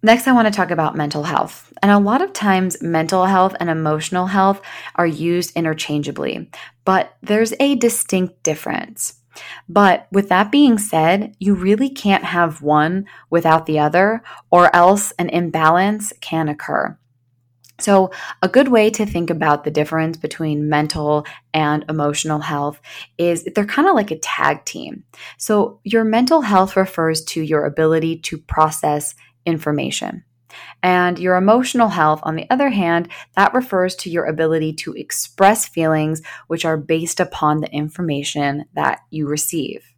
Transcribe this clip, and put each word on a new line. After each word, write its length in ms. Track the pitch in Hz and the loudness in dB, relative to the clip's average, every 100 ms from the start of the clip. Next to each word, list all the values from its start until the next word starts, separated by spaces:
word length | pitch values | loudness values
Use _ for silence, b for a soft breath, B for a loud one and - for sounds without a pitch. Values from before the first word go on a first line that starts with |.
Next, 240 | 220 240 254 | 4 4 4
I 40 | |
want 140 | 254 220 | 4 4
to 60 | |
talk 180 | 208 175 | 0 -2
about 240 | 165 156 | 0 -2
mental 280 | - 147 147 | -2 -6 -4
health. 500 | 147 147 - - - - | -2 -2 -4 -8 -20 -2
And 100 | 196 | 2
a 80 | 202 | 4
lot 220 | 202 247 | 4 0
of 140 | 392 | -2
times, 480 | - 208 190 185 180 | -2 0 2 0 -4
mental 420 | 165 165 160 185 | -2 -2 0 0
health 320 | 185 190 190 - | 2 4 2 0
and 120 | 170 | -4
emotional 560 | 160 156 156 156 185 185 | -2 -2 -2 -2 -4 0
health 340 | 196 190 196 B B B - | 2 2 0 B B B -2
are 100 | 175 | -2
used 500 | 151 170 175 175 - | 0 -2 -2 -2 -4
interchangeably, 920 | 165 156 - 147 143 - 71 - - B B B | -2 -4 -4 -4 -4 -6 -6 -6 -12 B B B
but 320 | - 190 - _ | 0 0 0 _
there's 320 | 202 208 226 - | -2 0 0 0
a 180 | 277 262 | 0 2
distinct 680 | 233 226 - 185 185 _ | 0 0 -2 -2 -2 _
difference. 720 | - 156 - - - - - - _ B B B - | -4 -4 -6 -8 -10 -12 -12 -12 _ B B B -2
But 400 | 175 196 180 - | 4 4 4 0
with 160 | 196 202 | -2 2
that 240 | 185 208 | 0 2
being 240 | 285 285 220 | 4 4 4
said, 580 | 208 160 160 196 214 _ | 0 0 2 0 -2 _
you 160 | 190 | -2
really 340 | 196 190 208 269 | 0 2 0 0
can't 340 | 269 202 196 | -2 0 0
have 380 | - 175 170 156 | 0 0 0 -2
one 460 | 147 151 156 185 196 B B | 0 2 2 -2 -6 B B
without 340 | 170 165 160 | 0 4 2
the 140 | 160 151 | 2 0
other, 440 | 147 170 196 226 B B _ | 2 2 2 0 B B _
or 260 | 175 175 - | 6 6 6
else 360 | 175 202 - | 6 4 0
an 180 | - 175 | -6 -2
imbalance 840 | 175 170 160 156 170 196 214 208 - | -2 -2 2 4 4 2 -2 -6 -12
can 300 | - 160 156 | -6 -4 -4
occur. 480 | 147 - - - - _ _ _ _ _ _ _ - | -6 -4 -4 -4 -8 _ _ _ _ _ _ _ -8
So 300 | - 196 185 B B B | 2 2 2 B B B
a 60 | 190 | 2
good 200 | 247 277 | 2 4
way 220 | 240 214 | 4 2
to 160 | 214 208 | 0 -4
think 240 | 175 170 | -4 -4
about 340 | 165 156 147 | -2 2 0
the 60 | - | 0
difference 480 | 151 151 160 160 160 | -2 -2 -2 -4 -4
between 500 | 151 - 160 147 151 | -10 -6 -4 -2 0
mental 560 | 147 151 165 147 151 147 B _ | 0 -2 -2 0 -2 -2 B _
and 280 | 156 151 151 - | -2 0 -2 -4
emotional 520 | 156 147 147 156 151 | -2 -2 -2 -4 -4
health 380 | 151 147 143 147 B B B - | -4 -4 -6 -8 B B B -2
is 320 | 170 170 - | -2 -2 -4
they're 100 | - | -4
kinda 300 | 208 - 349 | -2 0 2
like 160 | 311 208 | 2 0
a 80 | 156 | -6
tag 480 | - - 143 151 - | -6 -2 0 0 -8
team. 380 | - - - _ B B B | -14 -14 -16 _ B B B
So 420 | - 208 - - | -2 0 0 -4
your 220 | - 226 | -2 0
mental 380 | 220 226 254 330 | 2 2 4 2
health 340 | 233 196 190 190 | 4 4 4 2
refers 480 | 190 - 160 160 | 0 0 -2 -2
to 160 | - - | -6 -8
your 240 | 156 151 | -2 0
ability 540 | 147 147 160 160 165 165 | 0 0 2 2 0 -4
to 180 | - 156 | -8 -12
process 800 | _ - 156 156 151 147 - - b _ - | _ 0 0 0 -2 -2 -6 -14 b _ -4
information. 800 | 165 156 147 135 - - - _ _ _ B B B | -4 -2 -4 -4 -6 -8 -10 _ _ _ B B B
And 360 | 185 180 180 170 | 0 2 2 0
your 180 | 185 180 | 0 2
emotional 540 | 196 233 254 247 220 | 4 4 2 0 0
health, 300 | 175 151 156 | 2 2 2
on 120 | - | -2
the 120 | 160 - | -6 -2
other 220 | 262 277 | 0 0
hand, 400 | 202 170 170 170 B B - | 0 0 0 -2 B B 2
that 160 | 202 | 2
refers 420 | - 254 190 185 185 | 2 -2 -2 -2 -4
to 120 | 185 | -6
your 160 | 170 | -4
ability 480 | 151 156 160 160 156 | -4 -2 0 0 -2
to 220 | 156 - | -6 -10
express 760 | - - - - - 196 220 - | -12 -10 -10 -10 2 4 4 -2
feelings 540 | - 160 156 151 160 160 B B | -2 2 2 0 -4 -8 B B
which 180 | 160 | -4
are 140 | 160 160 | -2 -4
based 420 | 143 160 165 - | 0 -2 -2 -4
upon 400 | 180 - 151 151 | -4 0 0 0
the 100 | 151 | -2
information 960 | 147 151 - 175 143 143 151 143 143 - | -6 -8 -6 -4 -4 -4 -4 -4 -4 -8
that 280 | - 143 - _ | -2 -2 -2 _
you 160 | 156 147 | -8 -6
receive. 580 | 151 - 165 131 - _ | -4 -4 -6 -8 -10 _